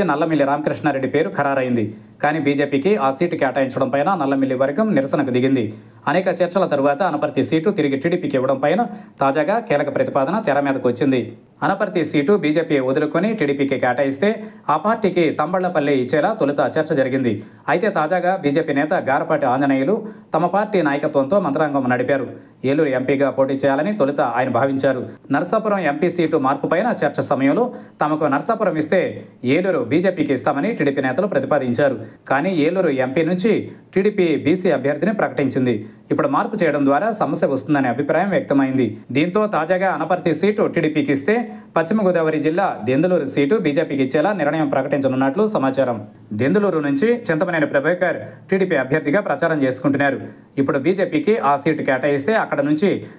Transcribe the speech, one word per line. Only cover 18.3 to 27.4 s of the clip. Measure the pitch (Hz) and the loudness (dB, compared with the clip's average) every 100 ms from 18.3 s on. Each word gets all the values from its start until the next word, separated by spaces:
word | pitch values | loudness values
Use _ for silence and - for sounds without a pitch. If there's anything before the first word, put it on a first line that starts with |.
| 190 | 0
బీజేపీ | 143 160 156 139 | 0 0 0 -2
నేత | 151 175 123 | 0 0 0
గారపాటి | 156 156 156 143 | -2 0 0 0
ఆంజనేయులు | 143 139 135 135 226 - - - | 0 2 0 0 -2 -4 -14 -4
తమ | 160 175 196 | -2 0 0
పార్టీ | 208 196 147 | 0 0 0
నాయకత్వంతో | 143 151 143 135 151 143 | 0 0 0 2 0 0
మంత్రాంగం | 135 151 139 123 | 0 0 0 0
నడిపారు. | 123 139 135 120 - - - 127 | 0 0 -2 -2 -10 -20 -6 -2
ఏలూరు | 147 147 127 | 0 2 0
ఎంపీగా | 127 135 139 135 | 0 0 0 0
పోటీ | 135 135 | 0 0
చేయాలని | 139 135 180 208 | 0 0 0 0
తొలుత | 135 139 117 120 | 0 0 -2 0
ఆయన | 131 117 | 0 0
భావించారు. | 139 135 139 127 120 - - 139 | 0 2 0 0 -6 -12 -4 -2
నర్సాపురం | 180 220 214 196 180 | 0 0 0 0 -2
ఎంపీ | 151 175 - | 0 0 0
సీటు | 156 160 131 | 0 2 0
మార్పు | 139 151 | -2 -2
పైన | 165 233 202 | 0 0 0
చర్చ | 147 - - | -2 -2 -2
సమయంలో | - | 0